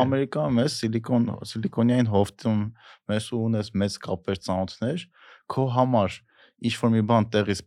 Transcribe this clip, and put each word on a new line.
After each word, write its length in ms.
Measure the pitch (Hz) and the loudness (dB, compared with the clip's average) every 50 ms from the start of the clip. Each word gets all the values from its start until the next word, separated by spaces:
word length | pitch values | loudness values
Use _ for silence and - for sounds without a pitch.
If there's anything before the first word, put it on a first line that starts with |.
| 127 | 2
Ամերիկայում 560 | 135 135 135 139 135 - 151 151 143 123 117 | 2 0 0 -2 -2 -2 -2 -2 0 2 2
ես, 140 | - - - - | 2 0 -2 -4
Սիլիկոն, 480 | - 110 113 113 113 - 127 120 120 113 - - 110 - | -4 -2 -2 -4 -2 0 2 2 2 0 -2 -8 -10 -10
Սիլիկոնյան 600 | - 113 110 - - 117 113 120 123 127 120 110 101 | -8 -6 -6 -4 0 0 2 2 4 2 2 4 4
հովտում 480 | 101 101 - - - - 113 107 104 107 110 117 - - - - - _ - | 2 2 2 -2 -4 -2 0 0 0 -2 -4 -8 -14 -20 -20 -20 -12 _ -4
ես 160 | 104 110 110 - 120 | -4 -4 -4 -4 -4
ու 80 | 117 | -2
ունես 320 | 113 113 113 107 104 - - 98 | 0 0 0 0 -2 -2 -2 -2
մեծ 160 | 101 101 - - - | -2 -2 -2 -6 -8
կապեր, 360 | 104 95 90 - 101 98 - - | -6 -6 -6 -4 -4 -6 -4 -4
ծանոթներ, 600 | - 92 92 95 92 - - 110 123 165 175 - - _ _ - - - - _ - | -4 -4 -2 -4 -6 -6 -6 -4 -4 -4 -6 -8 -12 _ _ -20 -20 -20 -18 _ -6
քո 140 | - 131 135 127 120 | -4 -2 -2 0 2
համար 440 | 127 127 127 127 110 98 92 - - _ _ _ _ _ _ _ - | 2 2 4 4 2 2 2 -2 -8 _ _ _ _ _ _ _ -6
ինչ-որ 320 | - 117 - - - 117 113 | -4 -4 -2 0 2 2 4
մի 80 | 113 107 107 | 2 4 4
բան 180 | 117 110 104 113 - | 4 4 4 2 2
տեղից 300 | 107 104 101 98 - - | 0 2 0 -2 -4 -6